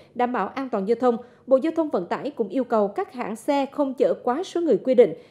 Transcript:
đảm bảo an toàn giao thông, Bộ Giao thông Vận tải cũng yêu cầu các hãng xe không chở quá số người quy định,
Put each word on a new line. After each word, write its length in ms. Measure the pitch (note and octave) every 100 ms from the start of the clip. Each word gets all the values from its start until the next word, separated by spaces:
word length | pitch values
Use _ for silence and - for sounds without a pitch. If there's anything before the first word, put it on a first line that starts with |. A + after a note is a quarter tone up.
| - -
đảm 160 | A#3+
bảo 160 | B3 F#3+
an 220 | C4 C4
toàn 180 | G#3 G3
giao 80 | A#3
thông, 220 | B3+ A#3 - - -
Bộ 100 | C4
Giao 160 | D#4 D#4+
thông 140 | D#4
Vận 160 | A3+ F3
tải 240 | G3 A#3+
cũng 200 | C4+ G3+
yêu 140 | C4+
cầu 240 | A#3+ A3+ G3+
các 260 | D#4+ G4
hãng 220 | B3 F#3+ A3
xe 300 | - C#4+ C4+
không 280 | - C#4
chở 200 | B3+ F#3 -
quá 200 | B3 C#4
số 180 | F#4+ F4
người 160 | E4 F#3
quy 180 | C4 B3
định, 180 | F#3 D#3+ -